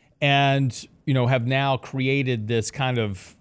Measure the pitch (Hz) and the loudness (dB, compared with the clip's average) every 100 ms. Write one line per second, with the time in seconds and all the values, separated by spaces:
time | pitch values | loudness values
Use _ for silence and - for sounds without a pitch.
0 | _ - 143 139 139 139 135 - - _ | _ -4 2 4 4 2 0 -2 -12 _
1 | - 131 123 131 117 135 139 131 - 135 | -2 2 2 2 0 0 0 -2 -4 -4
2 | 131 139 131 120 107 117 104 - 131 120 | 0 0 0 -2 -2 -2 -2 -2 -2 0
3 | 107 95 - - | -2 -4 -14 -20